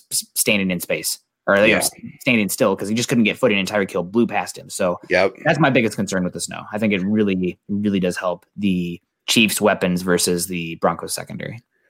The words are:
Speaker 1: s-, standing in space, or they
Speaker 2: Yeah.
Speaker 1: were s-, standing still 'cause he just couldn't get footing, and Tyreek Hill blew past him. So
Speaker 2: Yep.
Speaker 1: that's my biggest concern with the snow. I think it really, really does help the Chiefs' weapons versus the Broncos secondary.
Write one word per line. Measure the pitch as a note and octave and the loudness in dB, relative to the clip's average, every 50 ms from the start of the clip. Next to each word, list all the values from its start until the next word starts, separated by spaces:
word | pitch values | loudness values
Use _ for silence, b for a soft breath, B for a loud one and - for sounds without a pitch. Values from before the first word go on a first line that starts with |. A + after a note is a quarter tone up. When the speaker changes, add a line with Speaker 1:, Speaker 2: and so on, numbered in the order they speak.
| _ - | _ -6
Speaker 1:
s-, | - - - - - | -6 -6 -6 -6 -4
standing | - - - G#2+ G2+ F#2+ F#2 | -2 0 2 2 2 2 0
in | F2+ E2+ | -2 -2
space, | - - F2 E2 E2+ - - - _ _ _ _ - | -4 -4 -6 -4 -4 -6 -8 -8 _ _ _ _ 0
or | G2+ G2+ G2+ | 2 4 6
they | G#2+ A2 | 6 6
Speaker 2:
Yeah. | G2+ | 4
Speaker 1:
were | F2+ | 4
s-, | - - - - - - - - | 0 -2 -4 -6 -18 -18 -14 -6
standing | - C3+ B2 A2 G#2 F#2 | -2 0 2 2 2 0
still | - - B2+ G2 G2 - | 0 2 2 2 2 0
'cause | G2 G2+ | -2 -4
he | A2 | -2
just | A#2+ A#2 - | -2 -2 0
couldn't | A2 A#2 G#2+ | 2 2 2
get | G2+ E2 - | 2 2 2
footing, | C3 A#2+ G#2 G2 | 2 2 2 2
and | F#2+ F#2 | -2 -2
Tyreek | G#2 G#2 G2 - | 0 -2 -2 0
Hill | - F2+ F2 | -2 -4 -4
blew | F2+ G2+ A#2 A2+ | -2 2 2 2
past | F#2+ G2+ G2 F2+ - - - | 2 0 -4 -4 -4 -8 -14
him. | - - | -14 -10
So | - - G2 F2+ F2 - - - | -6 -2 -2 -2 -2 -4 -4 0
Speaker 2:
Yep. | F2 F2+ F#2+ G2 - - - | 2 2 2 2 0 -2 -2
Speaker 1:
that's | D3+ E3 C#3+ | 0 2 4
my | D#3+ C#3 | 4 4
biggest | C3 C3+ A2+ G#2+ - - | 4 4 2 0 0 -2
concern | G2 - G2 F#2 F2+ | -4 -2 -2 -2 -2
with | F2 - | -2 -4
the | F2 | -6
snow. | - - - E2 - - | -10 -10 -10 -12 -12 -8
I | G#2+ G#2 | -6 -2
think | A2+ G#2 G2+ | 0 0 0
it | F#2 F#2 | 0 0
really, | G2+ G#2+ G#2+ G#2+ G2 F#2+ F#2 F#2 F2 E2+ _ _ - | 0 2 2 2 2 2 0 -2 -4 -4 _ _ -6
really | G2+ G2+ G#2 G#2 G2 F#2+ | -4 -2 0 0 0 2
does | F#2 F2+ F2 | 0 0 -2
help | - F#2 F2+ F2 - _ _ - | -2 -4 -4 -6 -6 _ _ -8
the | - G#2 G2 F#2 F2+ F2 F2 F2 - _ _ _ _ _ - | -2 0 0 0 0 -2 -4 -8 -10 _ _ _ _ _ 0
Chiefs' | - A#2+ A2 G2+ - - | 2 4 4 2 2 2
weapons | G2+ G2+ F#2+ - - F2+ F2+ F2 | 2 2 2 2 0 0 0 0
versus | F#2 F#2 F2+ F2 - - F2 F2 F2 F#2+ | 0 2 2 2 2 2 0 -2 -2 -4
the | F#2 E2+ E2 E2 E2 | -6 -6 -6 -8 -6
Broncos | - - F2 E2 - E2 D#2+ - | -2 -2 -2 -2 -2 -6 -8 -8
secondary. | - - - - - - - - A2+ _ _ _ _ _ | -8 -10 -10 -12 -12 -10 -10 -12 -14 _ _ _ _ _